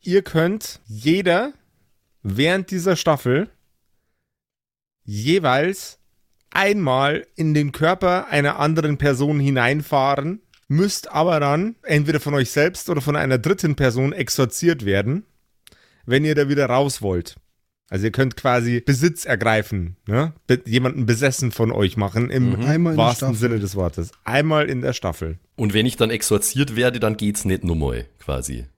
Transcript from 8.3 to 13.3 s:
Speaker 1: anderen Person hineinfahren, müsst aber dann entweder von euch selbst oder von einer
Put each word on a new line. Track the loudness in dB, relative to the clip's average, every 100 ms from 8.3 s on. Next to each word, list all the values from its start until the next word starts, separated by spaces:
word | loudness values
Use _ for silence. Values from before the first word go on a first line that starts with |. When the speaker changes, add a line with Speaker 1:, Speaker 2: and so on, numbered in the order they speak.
| 0 0 0
Speaker 1:
anderen | 0 0 0 0
Person | 0 2 0 0
hineinfahren, | 2 2 2 0 0 2 2 0 -2 -8 _ _ _
müsst | 0 0 -2 -6
aber | 0 2 2
dann | 2 0 -2 -6
entweder | 0 0 2 -2
von | 0
euch | -2 0
selbst | 2 0 0 -4
oder | -2
von | 0
einer | 0 0